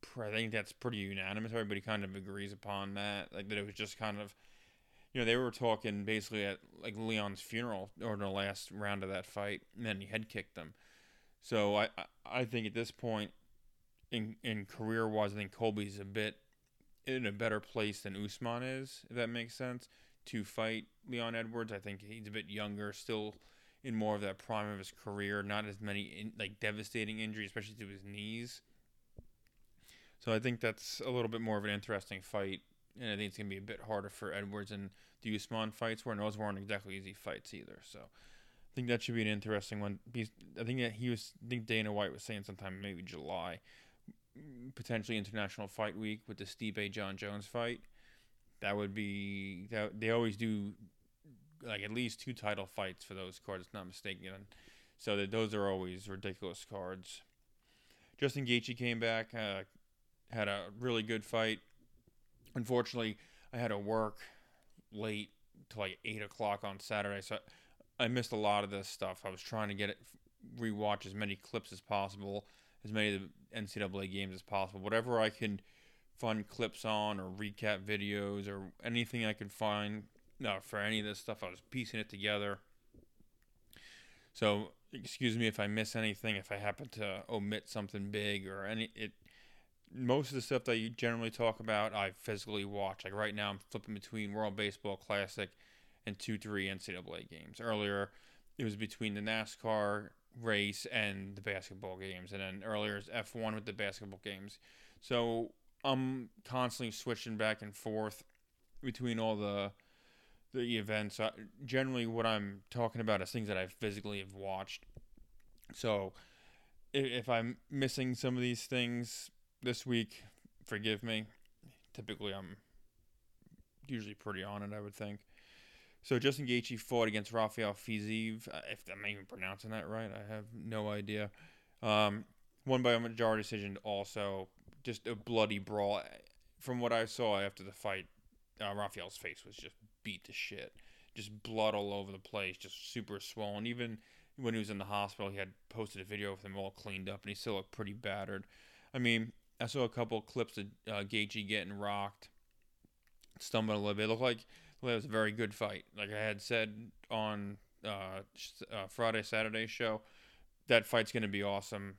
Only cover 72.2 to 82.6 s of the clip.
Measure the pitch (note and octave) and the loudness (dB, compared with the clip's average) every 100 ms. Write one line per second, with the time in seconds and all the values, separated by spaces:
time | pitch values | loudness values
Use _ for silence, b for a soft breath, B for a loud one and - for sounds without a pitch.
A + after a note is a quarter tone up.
72.2 | G2+ G2+ B B B B G#2+ G#2+ G#2+ G2 | -4 -4 B B B B -2 4 4 4
73.2 | G2 - - A#2 G2+ - G2+ G2 G2 G2 | -2 -12 -10 -6 -6 -2 -2 0 -2 -2
74.2 | G2 F#2 - G2+ F#2+ G2 G2 A2 A#2 A#2 | -4 -6 -2 0 0 -2 2 4 4 6
75.2 | A2 G#2+ A2 G2+ b b b b b - | 4 4 0 0 b b b b b -4
76.2 | A#2 A2 G2+ - A2+ - A2+ G#2+ G#2+ G2+ | 0 0 -2 0 -2 0 2 2 2 0
77.2 | F#2 F#2 G#2 G#2 A2 G2 G2 G#2 G2+ G2+ | -4 -4 -6 0 0 0 2 0 2 0
78.2 | G2+ G2+ G2+ G2 G2 - A#2+ A#2 A2+ A#2+ | 0 -2 -4 -6 -8 -6 0 2 2 2
79.2 | A2 G#2+ G2+ - G#2+ G#2 G#2 G#2+ - - | 0 0 -6 0 2 2 0 -4 -8 -20
80.2 | - - A#2+ G2 - G#2+ G2+ A2 G#2 G#2 | -20 -4 -2 0 -2 0 2 2 0 -4
81.2 | - G#2+ F#2 F2+ - B2+ A2+ A2+ G#2+ G2+ | -6 -6 -6 -8 -6 -4 -2 -4 -6 0
82.2 | G#2 G#2 G2+ G2 | 2 4 2 -2